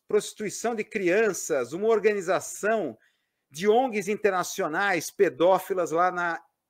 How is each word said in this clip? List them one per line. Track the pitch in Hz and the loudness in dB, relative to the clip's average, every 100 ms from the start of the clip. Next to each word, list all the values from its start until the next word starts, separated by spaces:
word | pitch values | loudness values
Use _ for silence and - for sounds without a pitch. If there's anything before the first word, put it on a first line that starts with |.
| - | -2
prostituição | 208 - - 208 - 226 | -2 -2 -8 -8 -4 -4
de | 220 | -4
crianças, | - - 175 202 220 165 - 139 120 | -6 -2 2 2 2 -2 -2 -2 -2
uma | 170 220 | -2 0
organização | 220 214 208 175 165 - - 202 226 147 107 _ _ _ _ _ | 2 2 0 -2 -2 -4 -4 -2 0 -2 -8 _ _ _ _ _
de | 139 208 | -2 2
ongs | 226 262 208 185 | 4 2 -2 -4
internacionais | 208 208 185 170 - 165 165 202 175 - | 0 0 0 -2 -4 -2 0 0 0 -4
pedófilas | - 175 127 170 180 - 185 156 | 2 2 4 4 4 2 -4 0
lá | 160 185 | 2 0
na, | 180 175 165 - _ | 0 -4 -6 -12 _